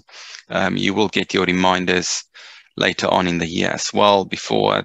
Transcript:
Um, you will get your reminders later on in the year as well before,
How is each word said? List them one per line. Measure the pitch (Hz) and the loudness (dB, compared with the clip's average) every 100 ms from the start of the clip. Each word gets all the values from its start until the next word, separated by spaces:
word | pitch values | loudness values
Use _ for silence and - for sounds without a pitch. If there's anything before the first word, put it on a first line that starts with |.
| - - - - - | -6 -20 -20 -18 -6
Um, | 90 92 95 | -2 -2 0
you | 98 | -2
will | 98 104 | 0 0
get | - 92 | 0 -2
your | 98 90 | 0 0
reminders | 90 92 92 90 90 87 - - - - - _ - | 2 2 2 0 0 -2 -6 -10 -20 -20 -20 _ -2
later | 98 87 - | -2 0 0
on | 98 90 | 2 0
in | 87 | -2
the | 85 | -2
year | 90 92 | -2 -2
as | - - | -4 -2
well | 107 104 101 | 4 6 4
before, | 95 - - 110 104 101 | 2 -6 -2 0 2 0